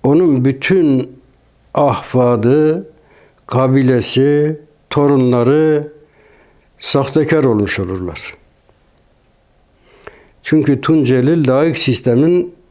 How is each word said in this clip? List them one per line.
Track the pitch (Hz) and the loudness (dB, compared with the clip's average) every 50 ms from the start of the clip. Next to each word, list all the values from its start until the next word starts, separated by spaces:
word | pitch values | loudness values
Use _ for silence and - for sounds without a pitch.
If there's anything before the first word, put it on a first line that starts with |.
| - | 2
onun | 139 147 165 185 165 139 127 123 | 2 2 4 4 2 2 2 0
bütün | 135 131 131 - - 190 190 165 147 135 127 123 - - - _ _ _ _ _ _ _ _ _ _ - | -2 -2 -2 -2 0 0 2 2 2 0 0 -2 -6 -14 -20 _ _ _ _ _ _ _ _ _ _ -2
ahfadı, | 143 147 139 117 - - - - 127 123 120 120 110 107 120 135 151 151 156 160 180 196 - - _ _ _ _ _ _ _ _ _ _ | 0 0 0 0 -4 -8 -4 0 0 2 2 2 2 2 2 2 2 2 0 0 -2 -8 -14 -20 _ _ _ _ _ _ _ _ _ _
kabilesi, | - 120 123 131 131 131 139 131 127 131 120 - - - 131 135 143 147 147 147 156 156 151 - _ _ _ _ _ | -4 -2 0 0 2 2 2 2 2 2 0 0 -2 0 0 0 2 2 0 0 -2 -4 -8 -12 _ _ _ _ _
torunları | - 147 143 143 143 135 127 123 120 120 120 123 143 156 156 156 151 147 151 151 - - - _ _ _ _ _ _ _ _ _ _ _ _ _ _ _ | -2 0 2 2 2 2 2 2 2 2 2 2 2 2 2 2 0 -2 -4 -8 -16 -20 -20 _ _ _ _ _ _ _ _ _ _ _ _ _ _ _
sahtekar | - - - 139 135 - - 160 147 151 165 156 139 | -10 -4 -2 -2 -2 0 0 -2 0 2 0 0 2
olmuş | 131 113 104 101 95 - - | 0 0 0 -2 -2 -4 -6
olurlar. | 95 90 95 92 92 87 82 - - - - _ _ _ _ _ _ _ _ _ _ _ _ _ _ _ _ _ _ _ _ _ _ _ _ _ _ _ _ _ _ _ _ _ - - - - _ _ _ _ | -6 -6 -6 -8 -8 -10 -10 -12 -16 -18 -20 _ _ _ _ _ _ _ _ _ _ _ _ _ _ _ _ _ _ _ _ _ _ _ _ _ _ _ _ _ _ _ _ _ -20 -20 -20 -20 _ _ _ _
Çünkü | _ - 156 156 135 139 139 123 | _ -2 -2 0 2 0 -2 -2
Tunceli | - - 160 156 135 120 131 127 123 143 170 170 147 | 0 0 0 0 2 0 0 0 2 0 0 0 0
laik | 127 127 135 156 170 139 | 0 0 0 0 0 -2
sistemin | - - 139 120 - - 127 117 127 147 165 175 180 - - - _ _ _ | -2 -2 -2 -4 -2 -2 0 0 2 2 2 0 0 -2 -4 -12 _ _ _